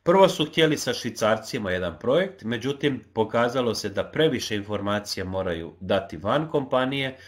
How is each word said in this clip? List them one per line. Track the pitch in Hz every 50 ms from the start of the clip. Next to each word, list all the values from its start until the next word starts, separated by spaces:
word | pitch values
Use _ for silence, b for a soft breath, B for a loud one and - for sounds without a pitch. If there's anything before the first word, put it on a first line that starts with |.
prvo | _ 170 175 190 190 175
su | 180 - 151
htjeli | 147 - 170 160 156 147
sa | 139 - 131
Švicarcima | 113 - - 120 113 - 113 107 110 110 - - - 123 104 92
jedan | 90 92 92 87 82 -
projekt, | - 117 135 170 190 196 190 - -
međutim, | 110 120 113 107 135 139 143 - 143 131 107 - - _
pokazalo | 113 110 - - 117 117 123 123 135 123 117 104
se | - - 101
da | 101 101 92
previše | - - 147 156 156 135 113 - - 110
informacija | 101 98 101 104 98 98 101 104 104 104 - - - 92
moraju | 92 95 95 92 92 85 82 82 80 - -
dati | 95 90 101 98 - - -
van | 78 90 101 123 147 160 156
kompanije, | - 147 135 135 139 127 127 131 139 139 135 131 127 B B